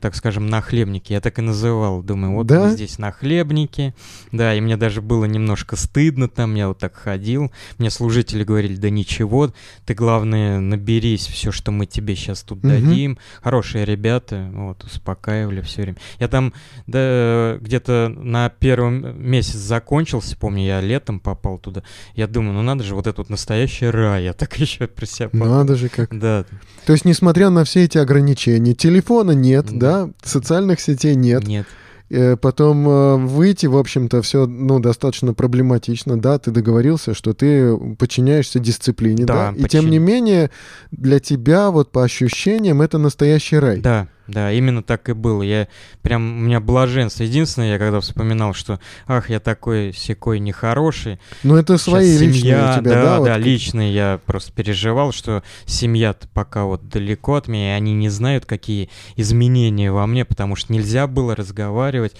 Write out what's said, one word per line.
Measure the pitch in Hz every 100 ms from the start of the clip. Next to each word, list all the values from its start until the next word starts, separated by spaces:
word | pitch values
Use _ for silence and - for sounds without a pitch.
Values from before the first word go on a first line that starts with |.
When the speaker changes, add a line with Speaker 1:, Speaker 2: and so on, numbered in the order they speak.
Speaker 1:
так | 107 -
скажем, | 113 101 107
нахлебники. | 110 - 120 101 95 -
Я | 104
так | 117 -
и |
называл, | 113 104 117 113 107 92
думаю, | 98 98 95
вот | 101 117
Speaker 2:
Да? | 160
Speaker 1:
мы | 208
здесь | 220 104 -
нахлебники. | 104 - 135 170 151 151 147 - 139 - - - -
Да, | 113 117 107
и |
мне | 110 110
даже | 113 104
было | 107 117 107
немножко | 107 110 101 - -
стыдно | - 139 160 131 123
там, | - 117 107
я | 98
вот | 92
так | 95 -
ходил. | 107 95 104 131 143 - - -
Мне | 113
служители | - 117 117 113 107
говорили: | 104 107 101 95
"Да | 104
ничего, | 104 98 - 107 123 147 - - - -
ты, |
главное, | 107 117 113 107 110 104 98
наберись | 95 104 101 113 113 104 -
всё, | - 110
что | - -
мы | 104 101
тебе | - 104 92
щас | - 98
тут | - 98
Speaker 2:
Мгм. | 135
Speaker 1:
дадим". | 135 143 165 139 127 - -
Хорошие | 120 120 - 110 104
ребята, | 101 113 120 - 101 95
вот, | 101 98 92 -
успокаивали | - - 92 - 107 104 98
всё | - -
время. | 98 90 - -
Я | 120
там, | 131 131 - - - -
да, | 127 131 123 117 117 113 113
где-то | 110 123 - 120 113 -
на | 123 117 120
первом | - 131 123 120 127 123 139
месяц | 127 127 - 110
закончился, | 98 117 - 147 165 123 - -
помню, | 107 101 95
я | 95
летом | 95 135 - 98
попал | - 95 98 92
туда. | - 95 - - - -
Я | 107
думаю: | 117 107
"Ну | 98
надо | 117 139
же, | 101 98
вот | 110
это | 104
вот | 95
настоящий | 104 - 110 131 - 120
рай". | 110 107 98
Я | 90
так | - -
<laughs> | -
ещё | 151 - 117
про | - 110
себя | - 110
подумал. | 117 113 135
Speaker 2:
Надо | 139 127
же | 123
как. | - 113 110
Speaker 1:
Да. | 113 107 - 98 - - -
Speaker 2:
То |
есть, | 156 180
несмотря | 160 175 165 196
на | 175 156
все | 185
эти | 175 160
ограничения, | 135 143 143 131 123 117 120
телефона | 120 160 185 - 233 196
нет, | 139 127 135 110
Speaker 1:
Да. | 120 127 190 175
Speaker 2:
да, | -
социальных | - 139 - 170 196 170
сетей | - 139 151 135
нет. | 123 120 104
Speaker 1:
Нет. | 104 101 - - - -
Speaker 2:
Э, | 131 123 120
потом, | 135 - 151 147 143
э, | 139 139 135
выйти, | 131 139 190 190 147
в | 135
общем-то, | 131 135 120 123
всё, | 107 139 127
ну, | 123 135 135
достаточно | 120 113 139 - 123
проблематично, | 113 127 123 131 120 - 117 143 117
да, | 127 143
ты | -
договорился, | 113 113 113 135 160 -
что | 104 110
ты | 107 143 143 123 113 120 110
подчиняешься | 123 - 127 151 131 127
дисциплине, | 117 113 - 110 113 110 120
Speaker 1:
Да, | 113 101
Speaker 2:
да, | 101
и | 135
тем | 156
Speaker 1:
подчин- | 160
Speaker 2:
не | 156
менее | 170 247 226 185 151 - - - -
для | - 131 139
тебя, | - 139 117 175 202
вот | 160 139
по | 127 123
ощущениям, | - 127 - 185 220 202 143
это | 160 160
настоящий | 147 - 147 151 - 151
рай. | 135 95
Speaker 1:
Да, | 123 110 92 _ -
да, | 104 101
именно | 113 131 120
так | - 117 -
и |
было. | 113 113 104
Я | 101 107 101 - - -
прям, | - 117 113 117
у |
меня | 117 120
блаженство. | 107 127 127 131 113 -
Единственное, | 113 139 160 - 113
я | 101
когда | 107 104
вспоминал, | - - 110 113 107
что, | 92 - 98 - - -
ах, | 127 113
я | 110
такой | - 110 120 110 101
сякой | - - 107 117 107
нехороший. | 101 95 113 123 156 - 113 95 - -
Speaker 2:
Ну, | 135 160
это | 160
Speaker 1:
Щас | 180
Speaker 2:
свои | - 180 185 151
личные | 151 131
Speaker 1:
семья, | 123 127 135 127
Speaker 2:
у |
тебя, | 123
Speaker 1:
да, | 120
Speaker 2:
да, | - -
вот | 127
Speaker 1:
да, | 110
Speaker 2:
как- | 120
Speaker 1:
личные, | 139 - 113 104
я | 101 101 95 -
просто | - -
переживал, | - 104 95 110 123 143
что | - 113 104 - - -
семья-то | - 120 113 110 - -
пока | - 101 104 98
вот | 92 98
далеко | 107 101 104 - 143
от | 120
меня, | 107 101 101
и |
они | 107
не | 107 107
знают, | 101 127 135 -
какие | 107 - 101 92 - - -
изменения | 104 117 123 127 117 104 101
во | 98 104
мне, | 123 -
потому | - 101 98
что | -
нельзя | 110 104 123 139
было | 131 120 107
разговаривать, | 95 101 104 107 139 131 110 -